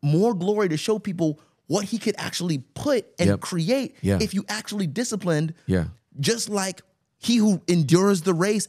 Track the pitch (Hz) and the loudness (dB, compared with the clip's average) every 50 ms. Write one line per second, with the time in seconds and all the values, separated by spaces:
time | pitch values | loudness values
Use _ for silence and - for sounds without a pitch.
0 | - 147 151 175 208 240 226 170 175 196 208 214 208 180 156 151 - 226 214 214 | 0 2 4 4 4 2 2 0 0 0 0 0 0 0 -2 -2 -2 -2 -2 -2
1 | - 208 170 180 165 156 147 - _ _ _ _ _ - 156 202 202 - 233 202 | -4 -6 -4 -2 -2 -2 -2 -4 _ _ _ _ _ -2 -2 -2 0 -2 -4 -4
2 | - 214 190 - 170 180 - - 170 180 156 131 - _ - - - 294 262 226 | -2 -4 -4 -4 -6 -8 -6 -4 -2 -2 -2 -4 -6 _ -12 -6 -2 0 0 0
3 | - - _ - 175 - - 170 - - 185 170 156 185 254 277 247 - - - | -2 -4 _ 0 2 2 2 0 -2 -4 -4 -2 0 0 0 0 -2 -4 -8 -4
4 | - 98 98 92 220 - - 196 - - 208 220 - - 202 208 190 151 131 208 | -2 0 2 2 0 0 -2 -4 -4 -4 -6 -8 -8 -6 -4 -4 -4 -2 -2 -4
5 | 247 - 220 180 - 175 160 151 160 156 165 - _ - 92 90 80 82 - - | -4 -4 -4 -4 -2 0 0 0 0 -2 -6 -8 _ -2 0 0 0 -4 -8 -14
6 | _ _ - 135 135 202 233 226 - 196 208 196 190 190 180 - - _ _ _ | _ _ -8 -4 -2 -2 -2 -2 -4 -4 -4 -2 -2 -4 -6 -10 -16 _ _ _
7 | _ _ _ _ - - 240 233 208 214 190 - - - 180 170 151 123 165 180 | _ _ _ _ -2 2 2 4 4 4 2 2 0 0 2 2 4 6 6 6
8 | 196 202 202 175 156 190 175 160 185 208 214 208 - | 6 4 2 2 2 0 0 2 2 0 0 -2 -2